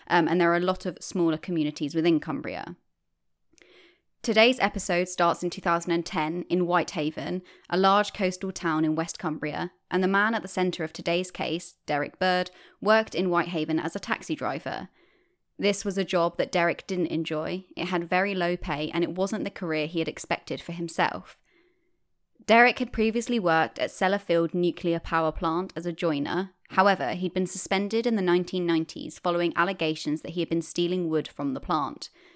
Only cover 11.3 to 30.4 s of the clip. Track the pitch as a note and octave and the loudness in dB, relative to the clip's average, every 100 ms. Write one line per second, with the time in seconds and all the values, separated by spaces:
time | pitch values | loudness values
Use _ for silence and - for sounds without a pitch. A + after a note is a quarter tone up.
11.3 | - E3+ E3 - - - D3 C#3+ - F#3 | -4 -4 -4 -6 -10 -4 -2 -2 -2 0
12.3 | F3+ F3+ - - - G3 A3 A3 - F#3+ | 0 -2 -8 -20 -4 4 4 2 -2 0
13.3 | E3+ F3 F3 D#3 D#3 D#3+ G3+ - A3 - | 2 0 -2 -2 -2 -2 -6 -4 -6 -4
14.3 | D#3 A2+ C3+ - - F#3+ _ _ _ _ | -4 -4 -4 -6 -8 -10 _ _ _ _
15.3 | _ _ - F#3+ G3 G3+ F#3 F#3 F3+ E3+ | _ _ -2 0 0 -2 -2 0 2 2
16.3 | - - F3+ E3+ - - F3+ E3+ D#3 D#3+ | 0 0 2 2 0 -4 -2 0 0 -2
17.3 | D#3 D#3 F#3 - - F3+ F3+ E3+ F3+ G3+ | -4 -4 -6 -8 -8 -4 -2 0 0 0
18.3 | F#3+ F3 F3+ - D3 D#3 - E3+ F3+ F#3+ | 0 0 -2 -4 -4 -2 0 0 0 -2
19.3 | G#3 G3 - E3+ D#3 D3+ E3+ D#3 - - | -2 -6 -6 -4 -2 -2 -2 -4 -4 -4
20.3 | - - C#3 - E3+ E3+ - F3+ F#3 - | -4 -4 -10 -8 -8 -4 0 0 -2 -12
21.3 | - _ _ _ _ _ _ _ _ _ | -20 _ _ _ _ _ _ _ _ _
22.3 | _ - A3+ A#3+ - B3 - A3 A3+ A3+ | _ 4 6 6 4 -4 0 0 0 -2
23.3 | A#3+ F3 D#3+ C#3 - - - F#3 G3+ - | 0 2 2 2 -2 -4 0 0 0 2
24.3 | E3+ E3 F3+ F3 - F3 E3 - E3 D#3+ | 2 2 2 0 0 -2 -2 0 0 0
25.3 | - E3 E3 F#3 - F3 E3 E3+ C#3+ C#3+ | 0 -2 -2 -4 -6 -6 -2 -2 0 -2
26.3 | F3 F#3+ _ - - G3 F#3 C3 F3+ F3+ | -2 -4 _ -4 4 4 4 0 -2 -2
27.3 | F#3+ F#3 F#3 - G3 G3+ A3+ A#3 A3 F3+ | -2 -2 -2 -2 -2 0 0 0 2 4
28.3 | F3 F3 F#3 F3 E3 D#3+ - - - F3+ | 2 2 -2 0 0 0 -8 -12 -4 -2
29.3 | F3 F3 - F3+ F#3+ D#3+ D#3+ D3+ D#3 - | 0 0 0 0 0 -2 -2 -4 -4 -4
30.3 | E3+ | -4